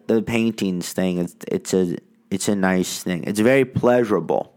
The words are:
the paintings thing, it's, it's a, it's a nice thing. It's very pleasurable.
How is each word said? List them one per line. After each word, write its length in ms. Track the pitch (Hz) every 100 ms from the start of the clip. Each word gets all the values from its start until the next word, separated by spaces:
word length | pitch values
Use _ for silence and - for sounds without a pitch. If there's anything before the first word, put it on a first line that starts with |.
| -
the 140 | 113
paintings 720 | 101 117 113 110 98 90 -
thing, 260 | - 92 87
it's, 160 | 87 - -
it's 260 | 95 -
a, 240 | 95 90 - - _ _
it's 160 | 98 -
a 80 | 101
nice 480 | 92 92 90 -
thing. 200 | 87 87 -
It's 140 | 101
very 260 | 110 135 131
pleasurable. 880 | 123 123 123 113 95 80 60 -